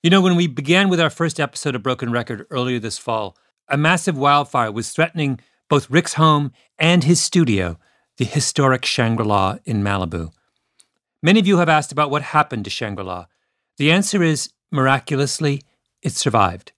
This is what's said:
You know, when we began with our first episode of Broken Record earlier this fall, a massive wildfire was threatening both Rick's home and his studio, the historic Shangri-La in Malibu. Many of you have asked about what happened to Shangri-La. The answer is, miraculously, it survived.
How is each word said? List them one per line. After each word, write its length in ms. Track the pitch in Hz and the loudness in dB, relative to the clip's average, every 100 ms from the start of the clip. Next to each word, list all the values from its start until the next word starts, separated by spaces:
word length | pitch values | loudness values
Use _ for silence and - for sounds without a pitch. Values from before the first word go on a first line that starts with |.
You 60 | 170 | 4
know, 120 | 196 | 4
when 140 | 185 175 | 4 2
we 120 | 170 | 0
began 420 | 123 139 180 196 | -4 0 2 2
with 100 | 175 | 2
our 120 | 160 | 0
first 280 | - 165 156 | 0 -4 -2
episode 360 | 143 - 147 123 | -6 -4 -6 -4
of 80 | |
Broken 280 | 104 127 120 | -4 -4 -2
Record 360 | 120 117 110 - | -4 -4 -10 -8
earlier 300 | 127 123 123 | -6 -4 -4
this 180 | 110 - | -6 -10
fall, 400 | - 113 101 _ _ _ _ | -6 -4 -6 _ _ _ _
a 100 | 139 | 0
massive 400 | 156 180 - 147 | 2 2 0 0
wildfire 540 | 143 143 139 131 113 | 2 2 2 -2 -2
was 180 | 104 110 | -4 -8
threatening 500 | - 165 170 143 123 _ _ _ | -2 -2 0 -4 -4 _ _ _
both 220 | 143 - | -2 2
Rick's 240 | 143 170 - | -2 0 2
home 360 | 160 151 143 _ _ _ | 2 4 -2 _ _ _
and 240 | 160 175 | 2 2
his 180 | 139 170 | 4 2
studio, 560 | - 180 143 101 90 82 _ _ _ _ | 2 0 2 0 -2 -8 _ _ _ _
the 80 | 120 | -4
historic 580 | 147 - - 135 131 | -2 -4 2 2 2
Shangri-La 720 | - - 117 113 107 101 95 - | -2 0 0 0 0 0 0 -4
in 200 | - 107 | -6 -2
Malibu. 480 | 101 101 87 85 82 _ _ _ _ _ _ _ _ _ | -2 -2 -4 -6 -8 _ _ _ _ _ _ _ _ _
Many 180 | 156 214 | 2 4
of 60 | 190 | 4
you 120 | 180 | 2
have 120 | 170 | 4
asked 220 | 151 147 | 2 0
about 180 | 139 147 | -4 -2
what 140 | 143 | -2
happened 400 | 135 151 147 120 | -2 0 0 -4
to 80 | 98 | -8
Shangri-La. 560 | - 110 98 95 90 87 _ _ _ _ _ | -8 -8 -8 -8 -10 -12 _ _ _ _ _
The 140 | 147 | 2
answer 320 | 175 196 202 | 2 2 0
is, 260 | 165 147 - _ _ | 0 0 -6 _ _
miraculously, 920 | 147 131 135 - 139 139 - 151 139 _ _ _ _ | 0 2 2 0 -2 -2 -2 -2 -4 _ _ _ _
it 120 | - | -8
survived. 580 | - - 113 95 90 - | -4 0 2 2 -2 -16